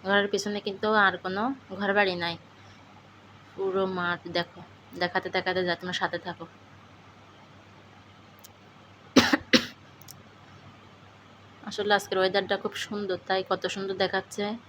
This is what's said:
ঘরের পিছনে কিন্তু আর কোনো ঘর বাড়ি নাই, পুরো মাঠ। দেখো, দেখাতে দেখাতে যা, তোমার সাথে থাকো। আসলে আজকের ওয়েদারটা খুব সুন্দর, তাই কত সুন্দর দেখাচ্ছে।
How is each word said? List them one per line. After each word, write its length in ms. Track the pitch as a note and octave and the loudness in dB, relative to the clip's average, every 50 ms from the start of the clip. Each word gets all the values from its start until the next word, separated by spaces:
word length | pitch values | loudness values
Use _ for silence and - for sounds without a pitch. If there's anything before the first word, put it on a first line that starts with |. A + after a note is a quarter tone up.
ঘরের 260 | - F#3+ G3 G3+ G3+ G3+ | 2 4 4 4 4 2
পিছনে 300 | - G3 - G#3 G#3 G#3 | 0 -2 -2 -2 -4 -4
কিন্তু 280 | - G#3+ G3 G3 - G#3+ A3 | -4 -6 -6 -2 0 2 4
আর 180 | G#3+ G3+ F#3+ F3+ | 6 6 4 4
কোনো 240 | F3 - F#3 F#3 G3 A3 B3+ C#4 C4 - - | 2 -4 -4 -2 0 -2 -2 -4 -6 -10 -12
ঘর 200 | F#3+ F#3 G3+ G3 G3 | -6 -2 0 2 4
বাড়ি 220 | G#3 G3+ F#3+ F3+ | 4 4 4 2
নাই, 200 | F3 E3+ E3+ E3+ - - - - - - - - - - - - - - - - - - - - - - - | -2 -4 -4 -4 -6 -12 -20 -20 -20 -20 -20 -20 -20 -20 -20 -20 -20 -20 -20 -20 -20 -20 -20 -20 -20 -20 -20
পুরো 340 | - - G3 F#3+ F#3 F#3+ F#3+ F#3+ | -8 -4 -4 0 0 0 0 0
মাঠ। 300 | F#3+ F3+ F3 F3 F3 E3+ - | 0 -2 -2 -2 -2 -4 -6
দেখো, 320 | E3+ F3 F3 E3+ - - F#3 F3 - - - - - - | -2 -2 -2 -2 -2 -8 -20 -20 -20 -20 -20 -20 -16 -4
দেখাতে 320 | F3+ F3+ F3 - F#3 - F#3 | -2 -2 0 0 -2 -2 0
দেখাতে 320 | - F#3+ F3+ F#3 F3+ F#3 F#3 | -2 -2 0 0 0 0 0
যা, 100 | F3+ E3+ | 0 -2
তোমার 220 | - - F3+ F3+ | -2 -4 -6 -4
সাথে 200 | - F#3+ F3 - E3+ | -2 -2 -2 -2 -4
থাকো। 260 | - F3+ E3+ - E3+ - - - - - - - - - - - - - - - - - - - - - - - - - - - - - - - - - - - - - - - - - - - - - - - - - - - - - - - - - - - - - - - - - - - - - - - - - - - - - - - - - - - - - - - - - - - - - - - - - - - - - - - - | -8 -8 -10 -10 -14 -18 -18 -20 -20 -20 -20 -20 -20 -20 -20 -20 -20 -20 -20 -20 -20 -20 -20 -20 -20 -20 -20 -20 -20 -20 -20 -20 -20 -20 -20 -20 -20 -20 -20 -20 -20 -20 -20 -20 -20 -20 -20 -20 -20 -20 -20 -20 -20 -20 -20 -20 -20 4 4 4 6 6 2 0 0 2 2 2 2 0 -14 -18 -20 -20 -20 -20 -20 -20 -20 -20 -20 -20 -20 -20 -20 -20 -20 -20 -20 -20 -20 -20 -20 -20 -20 -20 -20 -20 -20 -20 -20 -20 -20 -20 -20 -20 -20 -16 -14
আসলে 280 | G#3+ G3+ - G3+ G#3 G#3 | -10 -6 -4 2 2 2
আজকের 240 | G3 G3 - - | 2 2 0 0
ওয়েদারটা 380 | F#3+ F#3+ F#3+ F#3 G3+ F#3+ - G3+ | 2 2 4 2 0 0 0 -2
খুব 160 | G3 - G#3 - | -2 -2 -6 -6
সুন্দর, 420 | - - - G#3+ G#3 G#3 F#3+ F3+ F3+ - | -6 -10 -8 -6 -6 -4 -4 -4 -6 -2
তাই 160 | - F#3+ F#3+ F#3+ | -2 -2 -2 0
কত 200 | - F#3+ F#3 - | 0 -2 -2 -2
সুন্দর 280 | F#3 - G3+ G3 F#3+ G3 | -6 -6 -6 -6 -6 0
দেখাচ্ছে। 480 | F#3 G3 F#3 - F#3+ F#3+ - - - G#3 G#3 A3 A#3 - | 0 0 0 0 -2 -4 -4 -6 -6 -4 -4 -4 -8 -12